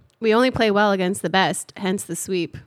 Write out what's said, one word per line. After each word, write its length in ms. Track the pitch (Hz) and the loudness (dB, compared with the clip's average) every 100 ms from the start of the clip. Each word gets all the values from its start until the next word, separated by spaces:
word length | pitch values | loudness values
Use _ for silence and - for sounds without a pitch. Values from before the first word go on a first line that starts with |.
| _ - | _ -4
We 140 | 226 | 2
only 180 | 226 254 | 4 2
play 200 | 254 220 | 2 2
well 200 | 202 208 | 2 2
against 300 | 196 180 202 | 2 0 -2
the 80 | 170 | -2
best, 420 | 190 160 180 - - | 0 0 -2 -8 -6
hence 260 | 190 196 | -4 -4
the 140 | - 165 | -6 -8
sweep. 400 | - 185 156 - | -4 -4 -4 -10